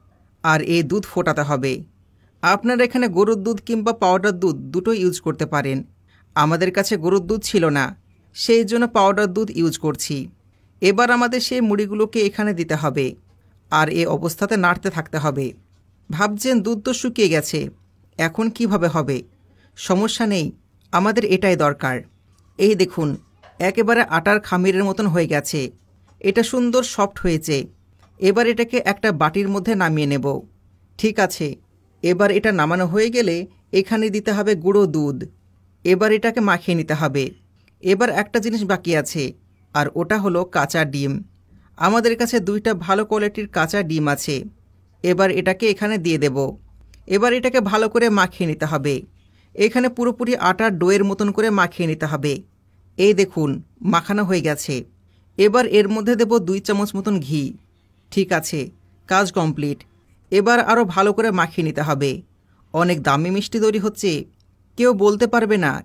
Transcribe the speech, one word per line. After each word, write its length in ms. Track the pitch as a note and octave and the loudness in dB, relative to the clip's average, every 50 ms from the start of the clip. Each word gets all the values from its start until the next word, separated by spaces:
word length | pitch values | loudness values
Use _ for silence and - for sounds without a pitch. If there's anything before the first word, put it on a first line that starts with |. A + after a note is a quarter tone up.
| _ _ _ _ _ _ _ _ - | _ _ _ _ _ _ _ _ 0
আর 160 | D#3+ D#3 D#3 - | 2 2 2 2
এই 160 | - E3+ E3+ | 0 0 0
দুধ 220 | E3 C3 F3 G#3 F#3+ | 0 0 -2 -4 -4
ফোটাতে 360 | - - F3+ E3+ D#3+ D3+ D3+ | -4 -4 -2 -2 0 0 0
হবে। 300 | C#3+ D3 D3 C3 C3 C3+ B2+ - - - _ _ _ _ _ _ _ _ _ _ | 0 -2 -2 -2 -2 -2 -4 -6 -8 -16 _ _ _ _ _ _ _ _ _ _
আপনারা 400 | - F3 F#3+ A#3 - A#3+ B3 A#3+ B3 | 0 0 0 2 0 -2 2 2 0
এখানে 220 | A#3+ - B3+ B3 A3 | 0 2 0 0 0
গরুর 300 | E3+ F3 G#3 G#3+ A3+ G3+ | 2 2 2 2 2 0
দুধ 160 | F#3+ A3+ A#3 G3+ - | -2 -4 -4 -4 -4
কিংবা 280 | - A#3 A3 G#3+ A#3 | -4 -4 -2 -2 -2
পাউডার 420 | A3+ A3+ G#3 F3+ - G3 F#3+ G#3 F#3+ F3 | -2 2 2 2 2 2 2 0 0 0
দুধ 160 | F#3 F3+ D3 C3+ C3+ C3 | 0 -2 -2 -2 -8 -6
দুটোই 280 | D3 F#3 F3+ A3 A3+ G#3 | -6 -4 -2 0 0 2
ইউজ 160 | F#3 F3+ - - | 0 0 -2 -2
করতে 260 | - D#3+ D#3 D#3 D#3 | -4 -6 -4 -4 -6
পারেন। 320 | D3 D#3 C#3+ C#3 C#3 C3+ C3+ - - _ _ _ _ _ _ _ _ _ | -2 -2 -2 -2 -2 -4 -4 -6 -10 _ _ _ _ _ _ _ _ _
আমাদের 340 | D3+ D3+ D#3 E3 E3 F3+ F3+ | 2 2 2 2 2 0 0
কাছে 220 | F3+ A#3 G#3+ - A3 | 0 0 0 0 -2
গরুর 280 | E3+ D#3 F3 F#3+ G3+ F3 | -2 0 0 0 0 0
দুধ 140 | E3+ A3 A3 | -2 -4 -4
ছিল 220 | - - - G3 E3+ D#3 | -4 -2 0 2 2 2
না, 160 | C#3+ C#3+ C3+ - G3 - _ _ _ _ _ _ _ | 2 0 -2 -4 -6 -14 _ _ _ _ _ _ _
সেই 280 | - - - A3+ A3+ A3+ | -8 0 2 2 2 2
জন্য 200 | G3 A#3 A#3 A#3+ A#3 | 2 0 0 0 0
পাউডার 400 | - A#3 F#3+ G3 G3 G3+ G#3 F#3+ | 2 2 4 4 4 2 0 0
দুধ 160 | F3+ G#3+ A3 - | 0 -2 -4 -4
ইউজ 240 | - E3 E3 E3 D#3+ - | -2 -2 -2 -2 -2 -2
করছি। 380 | - D3+ D3 - - - D3+ C#3 C3 - - _ _ _ _ _ _ _ _ _ | -4 -4 -4 -4 -6 -6 -6 -8 -8 -10 -16 _ _ _ _ _ _ _ _ _
এবার 260 | - F#3 G#3 G#3 A#3+ A#3 | 0 2 4 4 2 2
আমাদের 300 | B3 A#3+ A#3+ A#3+ B3 B3 | 4 2 2 0 0 -2
সেই 220 | - - B3+ B3+ | -4 -2 -2 0
মুড়িগুলোকে 560 | A#3 G#3+ G3+ G3+ G#3+ G3 G#3 G#3 A3 G#3+ - A3+ G#3 | 0 0 0 0 -2 -4 -2 -2 -2 -2 0 0 0
এখানে 260 | G3+ G3+ - G#3 G#3 G3 | 0 0 -2 -2 -2 -2
দিতে 220 | E3+ E3 D#3+ D#3 | -4 -4 -4 -4
হবে, 300 | D3 D3+ D3 B2+ D3+ C3+ B2+ - - _ _ _ _ _ _ _ _ _ _ | -2 -2 -2 -2 -2 -4 -4 -6 -10 _ _ _ _ _ _ _ _ _ _
আর 160 | D3+ D#3 D#3 D#3 | 0 2 2 2
এ 100 | - E3+ E3 | 0 0 0
অবস্থাতে 480 | - - C#3+ D#3+ E3+ D#3+ - G3+ G3 A3+ | 0 -2 -2 -2 -6 -4 -4 -2 -2 0
নাড়তে 320 | G3+ F3+ F3 F3 - - F#3+ | 0 2 0 0 0 -4 -4
থাকতে 280 | D#3 E3 D#3 - - D#3 | -4 -4 -8 -6 -6 -2
হবে। 280 | C#3 D3+ C3+ C#3 C3+ B2 - - _ _ _ _ _ _ _ _ _ - | -2 -2 -2 -2 -6 -6 -8 -12 _ _ _ _ _ _ _ _ _ -10
ভাবছেন, 440 | D3+ D#3 G3+ G#3+ G#3 G3+ - C4 B3+ A3+ | -4 -2 -2 -2 -2 -2 -2 0 0 2
দুধ 180 | F#3 A3 A#3 G#3+ | 0 0 -4 -2
তো 80 | - B3+ B3 | -2 -4 -4
শুকিয়ে 380 | - - B3 A#3+ - G#3 F3 D#3+ | -2 -4 -4 0 2 2 2 2
গেছে, 260 | D3+ D3 - - D3+ C#3 C#3+ - _ _ _ _ _ _ _ _ - | 0 0 -2 -6 -6 -6 -8 -12 _ _ _ _ _ _ _ _ -4
এখন 280 | D#3+ E3 E3 - A3+ A3+ | -4 -2 -2 -2 -4 -4
কিভাবে 380 | A3 - A#3 G3+ G#3 F#3+ E3+ E3 | -2 -2 -2 0 0 0 0 0
হবে? 280 | E3 E3 C#3+ C#3 C3+ A#2+ - - _ _ _ _ _ _ _ _ _ | 0 0 -2 -2 -4 -6 -8 -12 _ _ _ _ _ _ _ _ _
সমস্যা 480 | - - - F#3 F#3 G#3+ A3 - - A#3 | -14 -2 0 0 2 2 0 -2 -2 -2
নেই, 200 | G#3+ G3+ F3+ D3+ - - _ _ _ _ _ _ _ | 0 0 -2 -2 -4 -8 _ _ _ _ _ _ _
আমাদের 320 | - F3 F#3+ G#3+ G3+ A#3+ G#3+ G3+ | 0 0 2 2 2 2 2 2
এটাই 280 | F#3 F#3 G#3 F#3+ F3+ | 2 2 4 2 2
দরকার। 400 | - D3+ D3 C#3 - - C3+ B2+ A#2+ - - _ _ _ _ _ _ _ _ _ - | 4 2 0 0 0 -4 -4 -4 -4 -8 -12 _ _ _ _ _ _ _ _ _ 2
এই 160 | F#3+ G#3+ G#3+ | 2 2 4
দেখুন, 340 | F3+ F#3 F3+ - F3 D#3 D3 C3+ - - _ _ _ - - _ - | 2 0 0 0 -2 -2 -2 -4 -6 -10 _ _ _ -20 -20 _ -2
একেবারে 420 | F3 F3 F#3 A#3 A3 G#3+ A#3 A#3 A#3 - | -2 0 0 2 2 2 2 2 2 2
আটার 280 | D#3+ E3 E3 G3+ G#3 G#3 | 0 0 2 2 0 0
খামিরের 440 | G#3 - F#3 F3+ F3+ F#3+ F3+ F#3+ G3+ | 0 -2 -2 0 2 2 2 2 0
মতন 220 | G3 F#3+ - G#3 | 0 -2 -2 0
হয়ে 240 | G3 D#3 F3 E3 D#3+ | 0 2 0 0 0
গেছে, 280 | D#3 C#3+ C#3+ - - D3+ C3 A#2+ - _ _ _ _ _ _ _ _ _ | -2 -2 -2 -4 -4 -4 -4 -6 -10 _ _ _ _ _ _ _ _ _
এটা 220 | - G3 G3+ A#3 A3+ | -2 0 2 2 0
সুন্দর 380 | A3+ - B3+ B3 A#3+ A#3 B3+ A#3+ | 0 0 0 0 2 2 0 0
সফট 320 | - - - G3+ G3 - - | 0 -2 -2 -2 -2 -2 -4
হয়েছে। 360 | - F3+ E3 D#3 D#3+ D#3+ D3+ C#3 - - - _ _ _ _ _ _ _ _ _ | -2 0 0 0 -2 -2 -2 -2 -4 -6 -14 _ _ _ _ _ _ _ _ _
এবার 240 | G3 F#3+ G3 A#3 A#3+ | 0 2 2 4 2
এটাকে 300 | A#3 A#3 A#3 A#3 A#3 B3 B3 - | 2 2 0 -2 -2 -2 -2 -2
একটা 240 | F#3+ G3+ - - A3 | -2 -2 0 -2 -2
বাটির 360 | F3+ D3 D#3 D3+ D#3 G3 G3+ G3 | 0 2 0 0 0 -2 -2 -2
মধ্যে 240 | G3 - F3+ A3 A3+ | -2 -2 -2 -2 0
নামিয়ে 360 | F#3+ F3+ E3 D#3 D3+ D3 C#3+ | 0 0 0 0 0 0 0
নেব। 140 | C#3+ C3+ B2 C#3 C3+ - - - _ _ _ _ _ _ _ _ _ - | 0 -2 -2 -2 -4 -4 -8 -14 _ _ _ _ _ _ _ _ _ -2
ঠিক 180 | - A3 G#3+ - | -2 -2 2 0
আছে, 300 | G3 F3+ - - D#3+ C#3+ C#3 - _ _ _ _ _ _ _ _ | 0 0 -2 -4 -6 -6 -8 -10 _ _ _ _ _ _ _ _
এবার 280 | - E3+ F3+ F3 G3+ G3+ | 0 0 2 4 4 2
এটা 200 | F3+ G#3 G#3 A3 | 2 2 2 2
নামানো 340 | G3 F3 D3 D3+ E3+ F#3 F#3 | 2 2 2 2 2 0 0
হয়ে 220 | E3+ F3 G#3+ A3 A#3+ | 0 0 0 0 2
গেলে 260 | A#3 B3 A#3 F#3 E3+ E3+ F#3 - - _ _ _ | 2 0 0 0 0 -2 -6 -10 -14 _ _ _
এখানে 340 | - F#3+ G3 - A3+ A3 A3 A3 | 0 0 0 2 0 0 0 0
দিতে 200 | F#3+ G#3+ G#3 A3 | -2 -2 -2 -2
হবে 200 | G3+ G#3 G3+ G#3 G#3 | -2 0 0 0 0
গুঁড়ো 280 | E3 D#3+ F#3 G3 G#3 G3+ | 0 0 2 4 4 4
দুধ। 320 | E3+ D3 D#3 D3 C#3+ C#3 B2+ - - - _ _ _ _ _ _ _ _ _ _ | 4 2 -2 -2 -2 -4 -6 -10 -12 -16 _ _ _ _ _ _ _ _ _ _
এবার 260 | F3 F#3 F3+ G#3+ G#3+ | 2 2 4 4 2
এটাকে 280 | G#3+ G#3+ A3 A#3 A3+ B3 | 2 2 0 -2 0 0
মাখিয়ে 380 | G#3+ G3+ F3 F3 - - F3 E3 | 0 0 0 0 0 -2 -2 -2
নিতে 140 | D#3+ D#3+ D3+ | -2 -2 -2
হবে। 300 | C#3+ E3 C#3+ C3+ C#3+ C3 - - - _ _ _ _ _ _ _ _ | -2 -2 -2 -2 -2 -4 -4 -8 -14 _ _ _ _ _ _ _ _
এবার 260 | - F#3 G3 F#3+ B3 B3 | 0 0 2 2 2 0
একটা 280 | D3+ F3+ G#3 - - A#3 | 0 -2 -4 -2 -2 -2
জিনিস 220 | G3+ A#3 G#3+ A3 G#3 | -2 -2 -4 -4 -2
বাকি 280 | F#3 G3 F3+ - E3+ E3 | -2 -2 -2 0 0 0
আছে, 260 | D3+ C#3 - - D#3+ C#3 - - - _ _ _ _ _ _ - | 0 -2 -2 -6 -6 -6 -6 -8 -14 _ _ _ _ _ _ -2
আর 120 | D3 D3 C#3+ - | -2 -2 0 -2
ওটা 220 | D#3+ E3+ E3 G#3+ G#3+ | -4 -2 0 0 0
হলো 220 | G3 G3 E3+ F3 F3+ F3+ | 0 0 0 0 -2 0
কাঁচা 300 | - E3 C#3 C#3+ - E3 D#3 | 0 -2 -2 0 0 -2 -2
ডিম। 280 | C#3+ C3+ C#3+ C#3 C#3 C#3 - G3 - _ _ _ _ - - _ _ _ - | -2 -2 -4 -4 -4 -4 -6 -10 -14 _ _ _ _ -20 -20 _ _ _ -2
আমাদের 360 | D#3+ F#3 G#3+ A#3 A3+ A#3 A#3 | 0 2 2 2 2 2 0
কাছে 200 | A#3 A#3+ A#3 B3 A#3 | 0 -2 0 0 -2
দুইটা 320 | F3 F#3 G#3 G#3+ G#3 A3+ A3 | -2 -2 -4 -2 -2 -2 -2
ভালো 280 | E3+ E3+ F3+ F#3+ G#3 A3 | -2 -2 -2 0 0 0
কোয়ালিটির 420 | G#3+ G#3+ G#3+ G#3 G#3 G#3 G#3+ G#3 G3+ | 0 -2 -2 -2 -2 -4 -6 -10 -6
কাঁচা 320 | - F3 D#3 E3 - G3+ | -2 -2 -2 0 0 -2
ডিম 220 | F#3 D#3 D#3+ D#3+ D3+ D3 | -2 -2 -2 -2 0 0
আছে। 280 | C#3+ C#3 - - C#3+ C3 - - - _ _ _ _ _ _ _ _ _ - | -2 -2 -4 -6 -6 -6 -6 -10 -16 _ _ _ _ _ _ _ _ _ -2
এবার 240 | F3+ F3+ F3+ F#3+ F#3+ | 0 2 2 2 2
এটাকে 340 | - F#3 F#3 F#3+ F#3 F#3 A#3+ G#3+ | 2 0 0 -2 -2 0 0 0
এখানে 260 | G3 - G#3+ G#3 A3 G3+ | 0 0 -2 -2 -2 -2
দিয়ে 200 | D#3+ E3+ D#3+ D3 | 0 0 0 2
দেব। 180 | C#3+ C#3+ B2+ C#3 C3+ C3+ - - - - - - - - - _ _ - | 0 0 0 -2 -4 -4 -6 -12 -20 -20 -20 -20 -20 -20 -20 _ _ -2
এবার 220 | F#3+ G3 A3 B3 | 0 2 2 2
এটাকে 280 | A#3+ B3+ A#3+ B3+ B3+ B3+ | 0 0 0 0 0 0
ভালো 260 | G#3 G3 G3+ G#3+ A3 G#3+ | 0 2 0 0 0 2
করে 180 | - A#3+ A#3 A#3 | 2 2 2 4
মাখিয়ে 400 | G#3+ G3+ F#3 F3+ - - F#3 D#3+ | 4 2 2 0 0 -4 -2 -2
নিতে 160 | D3+ D3+ D#3 | -2 -4 -4
হবে। 280 | C#3+ D#3+ D3 C3+ D3 C#3 A#2+ - - _ _ _ _ _ _ _ _ _ | -4 -2 -2 -2 -2 -2 -2 -6 -12 _ _ _ _ _ _ _ _ _
এখানে 340 | - G3+ G#3+ - B3 B3 B3 | 0 0 2 2 0 0 0
পুরোপুরি 440 | B3 A#3+ A#3+ B3 A#3 - B3 A#3 B3 - | -2 0 -2 -2 -2 -2 -2 -2 -2 2
আটার 320 | - F3+ F#3 F#3 A3 A3+ F#3+ D#3 | 2 2 2 2 0 0 0 2
ডোয়ের 240 | F3 F3+ G3 G3 G3+ | 2 2 4 4 2
মতন 240 | G3+ G3 - G#3+ G3+ | 0 0 -2 -2 -2
করে 160 | G3 G#3+ G#3+ A3+ | 0 0 0 2
মাখিয়ে 400 | G#3 G3 F3 F3 - - F3 D#3+ | 2 2 0 0 0 -4 -4 -2
নিতে 160 | D#3 D#3 D#3 | -2 -2 -4
হবে। 260 | D3 D#3 C#3+ C#3 D3 C3+ - - _ _ _ _ _ _ _ _ _ _ - | -4 -4 -2 -2 -2 -4 -4 -8 _ _ _ _ _ _ _ _ _ _ 2
এই 140 | F#3 G#3 G#3 | 4 4 6
দেখুন, 360 | F#3 G3 F#3+ - E3 D#3 C#3+ C3+ E3 - - _ _ - | 4 2 0 0 -2 -2 -2 -2 -4 -8 -14 _ _ -2
মাখানো 380 | F#3 - A3 G#3+ - G3+ G#3 G#3 | 0 0 0 0 0 -2 -2 0
হয়ে 220 | F3 F#3+ F3 - | 0 0 0 0
গেছে। 280 | D#3 D3 C#3+ - - C#3 B2 A#2 - _ _ _ _ _ _ _ _ _ - | -2 -4 -4 -6 -6 -6 -6 -8 -10 _ _ _ _ _ _ _ _ _ 2
এবার 260 | G3 G#3+ G3+ A#3+ A#3+ - | 4 4 6 4 2 4
এর 180 | - G#3+ G3+ G3 | 4 4 4 4
মধ্যে 260 | G#3+ A3 G3+ A#3 A#3+ | 0 -2 0 0 2
দেব 160 | A3 A#3+ G3+ A#3 A#3 | 2 2 2 2 0
দুই 200 | F3 E3+ F#3+ G3 | 2 0 -2 -2
চামচ 300 | - - G#3 G3+ G#3 G#3 - | -2 -2 -2 -2 -2 -2 -4
মতন 200 | G3 F#3+ G#3 G3+ F#3 | -6 -2 -2 -2 -2
ঘি। 240 | C#3 C3 D#3 D3 C#3 C3 - - _ _ _ _ _ _ _ _ _ _ | -2 -2 -2 -4 -4 -4 -8 -14 _ _ _ _ _ _ _ _ _ _
ঠিক 160 | - G3 F#3+ F#3 | -2 -2 0 0
আছে, 280 | F#3 D#3+ D#3+ - - D3+ B2+ - - _ _ _ _ _ _ - | 0 -2 -2 -4 -6 -6 -6 -8 -12 _ _ _ _ _ _ 0
কাজ 180 | F#3+ F#3+ G3+ F3 | 0 2 2 2
কমপ্লিট। 460 | - G3 E3 D#3 C#3+ C#3+ D3 C#3+ C#3+ - - _ _ _ _ _ _ _ _ _ | 0 0 0 0 -2 -2 -4 -6 -6 -8 -12 _ _ _ _ _ _ _ _ _
এবার 260 | F#3 G3+ G3+ A#3 A#3+ A#3+ - | 0 2 4 4 4 4 4
আরও 180 | - A3+ A#3 A3+ | 2 2 2 2
ভালো 260 | F3+ E3 F#3+ F#3+ G#3 | 2 2 2 2 2
করে 160 | G3 A3 A3 A3+ | 2 2 0 0
মাখিয়ে 360 | G3 F#3 E3 E3+ - - E3 D#3 | 0 0 -2 -2 -2 -2 -2 -2
নিতে 140 | D#3 D3 | -2 -4
হবে। 280 | D3+ D#3 D3 C3+ C#3+ C#3 B2+ F3 - _ _ _ _ _ _ _ _ _ - | -2 -2 0 0 0 -2 -2 -4 -10 _ _ _ _ _ _ _ _ _ -2
অনেক 240 | D#3+ F3 F3+ F3 D#3 | 0 0 0 0 0
দামি 280 | B2+ D3+ C#3 C#3+ E3 F3+ | 0 0 2 2 0 -2
মিষ্টি 280 | F#3+ G3+ G3+ - - A3+ | -2 -4 -4 -4 -2 0
তৈরি 200 | G#3+ A3 G#3 A3 | 0 2 0 0
হচ্ছে, 300 | F#3 G#3+ G#3 - - F#3+ D#3 C#3+ - - _ _ _ _ _ _ _ _ _ - | -2 -4 -6 -2 -2 -2 -2 -2 -6 -10 _ _ _ _ _ _ _ _ _ 0
কেউ 120 | A#3+ B3 A#3 | 2 2 4
বলতে 320 | F#3+ G3+ G#3 G#3 G#3 A#3+ | 4 2 2 4 2 0
পারবে 300 | A3 - A#3 A3 G#3 G#3+ G3 | 2 2 0 2 2 0 0
না 140 | E3+ C#3 C3+ C#3 | 0 0 -2 -4